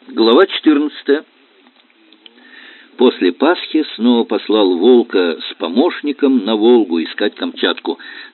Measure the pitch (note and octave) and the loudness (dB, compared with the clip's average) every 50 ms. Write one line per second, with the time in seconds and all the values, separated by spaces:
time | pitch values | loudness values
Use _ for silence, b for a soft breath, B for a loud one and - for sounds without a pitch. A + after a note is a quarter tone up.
0 | _ - - - A2+ A2+ A#2+ D#3 F#3+ F#3+ - - - D#3+ D3+ C#3+ D3+ C#3+ - - | _ -8 -4 0 2 4 4 4 4 2 0 -2 2 2 2 2 0 -4 -8 -6
1 | - - C#3 D#3 - _ _ _ _ _ _ _ _ _ _ _ _ _ _ _ | -2 -2 -2 -2 -2 _ _ _ _ _ _ _ _ _ _ _ _ _ _ _
2 | _ _ _ _ _ - _ B B B B B B B B B B B B - | _ _ _ _ _ -20 _ B B B B B B B B B B B B 0
3 | B2+ A#2+ - - G2+ F2+ F2 - C3 D#3+ F3 - - - - D#3 D3 - - - | 2 2 2 2 -2 -2 0 0 0 0 0 -2 -4 -4 -4 -4 -4 -4 -6 -2
4 | A2 B2 B2 A#2 A2 - A2+ F#2+ - - G#2 G#2+ G2+ F#2 F2+ E2 F#2 B2 B2+ A#2+ | 0 2 2 2 0 -2 -4 -4 -2 0 0 2 2 2 2 2 4 4 4 4
5 | A2+ - - G2 F2+ E2+ D#2 - - - - - F#2+ D#2+ F2 A#2 D#3+ F3 - - | 4 0 0 -2 0 -2 -4 -6 -10 -16 -12 -10 -8 -4 -2 0 0 -2 -2 -6
6 | - D3 C#3 - C#3+ C3+ C3+ B2 F#2+ A2 A2+ G#2+ G#2+ A#2+ B2 A#2 G#2 F2 E2+ E2+ | -8 -8 -4 -2 0 0 0 0 0 -2 -2 2 4 4 4 4 4 0 -2 -4
7 | E2 - - - G2+ G#2+ - - F#2+ F2 E2 - - F#2 E2+ - - E2 - - | -4 -6 -6 -4 -6 -6 -6 -6 -12 -10 -8 -4 -4 -4 -4 -4 -6 -10 -10 -10
8 | B B B B B B | B B B B B B